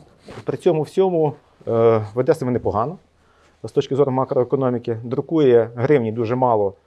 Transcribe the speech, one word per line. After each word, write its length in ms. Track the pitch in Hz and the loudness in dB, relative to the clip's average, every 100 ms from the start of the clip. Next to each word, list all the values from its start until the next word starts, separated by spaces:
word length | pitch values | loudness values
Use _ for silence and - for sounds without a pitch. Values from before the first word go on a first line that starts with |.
| _ _ - - | _ _ -20 -14
при 120 | - 143 | -10 -2
цьому 260 | 190 156 | 0 0
всьому, 500 | 147 - 190 170 151 - _ _ - | -2 0 0 2 0 -2 _ _ -4
е, 340 | 113 117 113 104 | 2 4 2 0
веде 200 | 117 127 | -2 0
себе 160 | 147 127 | 0 -2
непогано 480 | 120 104 101 131 190 _ _ _ _ _ _ | -4 -2 -2 -4 -8 _ _ _ _ _ _
з 80 | 113 | -6
точки 240 | 143 - 131 | -4 -2 0
зору 160 | 135 | 0
макроекономіки. 880 | 131 127 139 123 139 131 120 120 113 | 0 -2 -2 0 0 -2 -2 -4 -8
Друкує 680 | 117 127 147 160 139 117 113 | -6 -8 -2 2 4 4 2
гривні 380 | 120 131 143 113 | -2 0 2 0
дуже 220 | 113 110 | -4 -4
мало, 400 | 127 127 110 98 - | 0 2 2 0 -4